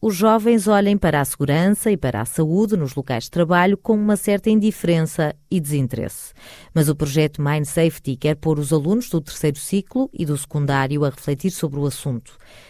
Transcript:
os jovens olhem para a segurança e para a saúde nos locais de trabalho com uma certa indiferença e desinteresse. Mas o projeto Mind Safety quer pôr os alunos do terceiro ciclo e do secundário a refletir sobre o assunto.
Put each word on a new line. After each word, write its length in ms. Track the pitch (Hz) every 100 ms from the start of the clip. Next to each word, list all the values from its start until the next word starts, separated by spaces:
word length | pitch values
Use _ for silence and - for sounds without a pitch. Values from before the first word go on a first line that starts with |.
os 120 | 214
jovens 540 | 175 220 226 226 233 190
olhem 300 | 202 202 202
para 200 | 170 147
a 60 |
segurança 680 | 139 - 143 151 190 208 220
e 60 | 185
para 240 | 131 104
a 60 | 117
saúde 500 | - 156 180 214 202
nos 180 | 139
locais 300 | 139 131 117
de 60 | -
trabalho 480 | 170 165 175 185 202
com 160 | -
uma 220 | 214 208 208
certa 340 | - 202 220
indiferença 840 | 214 214 - 170 165 160 - 151 - -
e 80 | 185
desinteresse. 760 | 143 147 127 - - - - - - - -
Mas 160 | 165 147
o 40 |
projeto 460 | 147 151 151 151 151
Mind 240 | 143 151
Safety 520 | 147 165 165 - 139 127
quer 200 | 151 156
pôr 220 | 160 147
os 120 | 143
alunos 380 | 156 151 226 -
do 100 | 165
terceiro 400 | - - 151 -
ciclo 520 | - 196 - 254 262
e 140 | - 151
do 100 | 143
secundário 720 | - 147 139 139 135 147 143
a 20 |
refletir 420 | - - - 185
sobre 300 | - 156 139
o 60 | 143
assunto. 500 | - 143 117 - - - -